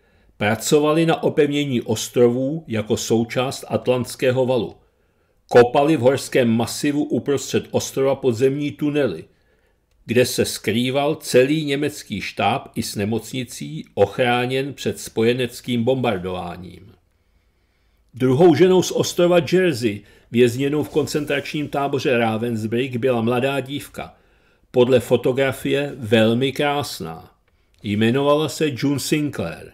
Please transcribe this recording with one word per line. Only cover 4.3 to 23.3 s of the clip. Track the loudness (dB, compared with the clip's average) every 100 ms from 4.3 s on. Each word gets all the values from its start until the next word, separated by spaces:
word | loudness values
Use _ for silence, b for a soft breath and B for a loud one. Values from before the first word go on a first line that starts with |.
| 0 0
valu. | 0 -4 -10 _ _ _ _ _ _ 4
Kopali | 6 8 6 4 4
v |
horském | 4 2 0 2 4
masivu | 2 0 -2 -2 -2
uprostřed | 0 -2 0 -2 -2 -4 -2
ostrova | -6 -4 -2 0
podzemní | 2 0 2 0 0 -6
tunely, | -4 -2 0 -2 -4 -14 _ _ _ _ _ _ _
kde | -2 2 2
se | 0
skrýval | -2 -2 -2 -2 0 0 -2
celý | -4 2 2 4 2
německý | -2 -2 -4 -6 -10 -8
štáb | -8 -2 0 -2 -6
i | -8
s | -6 -4
nemocnicí | -2 -4 -6 -10 -10 -10 -12 -12 -6
ochráněn | 0 0 2 0 0 -2 -4 -4
před | -6 -6 -6
spojeneckým | -8 -2 0 0 -4 -6 -4 -2
bombardováním. | 0 0 0 -2 -6 -8 -10 -12 -16 -20 -20 _ _ _ _ _ _ _ _ _ _ _ _
Druhou | -2 2 6 6
ženou | 6 6 4
z | 2
ostrova | -2 -2 2 4 4 2
Jersey, | 0 2 0 -4 -4 b b b
vězněnou | 2 4 2 -2 -2
v | -2
koncentračním | -2 -2 -4 -2 -4 -4 -8 -6
táboře | -4 -2 -2 0 2
Ravensbrück, | 0 -2 -4 -4 -4 -2 -2 -2
byla | 0 0
mladá | 0